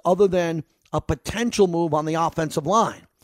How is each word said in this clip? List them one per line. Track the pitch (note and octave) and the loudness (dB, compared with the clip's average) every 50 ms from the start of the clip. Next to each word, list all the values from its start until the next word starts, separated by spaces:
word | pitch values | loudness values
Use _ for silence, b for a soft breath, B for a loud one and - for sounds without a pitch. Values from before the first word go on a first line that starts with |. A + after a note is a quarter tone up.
| - | 0
other | E3+ F#3 F3+ G#3 F#3+ | 0 2 4 4 2
than | F#3 F3 E3+ E3 E3 D#3 - _ _ _ _ _ | 2 0 0 -2 -4 -6 -8 _ _ _ _ _
a | - D3+ | -6 -4
potential | - - D#3 - - - - A3 A#3+ A#3 - G#3 G3 | -2 -4 -4 -4 -6 -8 -6 -4 -4 0 2 2 2
move | F3+ E3 E3+ E3+ D#3 | 2 2 0 0 0
on | D3+ D3+ D#3 | 0 -2 -2
the | D#3 D#3+ | -2 -2
offensive | D#3+ E3 D#3 - E3 D#3+ C#3+ - D#3+ C#3 | -2 -2 -2 -2 -4 -4 -4 -4 -4 -2
line | E3+ G#3 A3+ G3 C3 - - - _ _ b | 2 2 2 2 0 -2 -8 -16 _ _ b